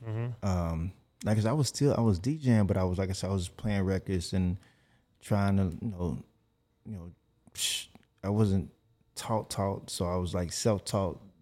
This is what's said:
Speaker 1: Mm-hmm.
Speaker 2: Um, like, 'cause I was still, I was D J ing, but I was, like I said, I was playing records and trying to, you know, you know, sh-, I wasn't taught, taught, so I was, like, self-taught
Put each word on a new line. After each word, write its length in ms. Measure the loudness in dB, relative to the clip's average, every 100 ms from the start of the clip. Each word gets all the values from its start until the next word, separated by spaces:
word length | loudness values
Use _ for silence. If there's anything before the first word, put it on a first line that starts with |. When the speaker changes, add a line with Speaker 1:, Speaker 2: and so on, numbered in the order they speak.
| -8
Speaker 1:
Mm-hmm. 380 | -4 -4 -4 0
Speaker 2:
Um, 440 | 0 0 -2 -4 -8 _ -6
like, 120 | 0 2
'cause 80 |
I 80 | 2
was 160 | 2 0
still, 260 | 2 2 4
I 20 |
was 180 | 4 2
D 200 | 0 0
J 140 | 4 4
ing, 60 | 6
but 120 | 4
I 60 |
was, 120 | 2 0
like 140 | -2
I 20 |
said, 160 | -2 -2
I 60 |
was 140 | -2 -2
playing 320 | -6 -2 0
records 500 | 2 0 0 -2 0
and 240 | 0 0 -2 -8 _ _ _ _ _
trying 380 | -2 2 4 2
to, 60 | 0 -2
you 60 | -6
know, 280 | -4 -4 -4 -10 _ _ _ _ _ -14
you 60 | -12
know, 160 | -14 -20 _ _ _
sh-, 360 | -6 -4 -4 -8 -20 _ _
I 60 | 0
wasn't 400 | 2 4 2 -2 -10 _ _ _ -12
taught, 340 | -4 -2 -2
taught, 400 | -2 -2 -2 -6
so 160 | -4 -2
I 100 | -2
was, 160 | -2
like, 160 | -2 -4
self-taught 680 | -2 0 0 0 -2 -2 -4 -14 -20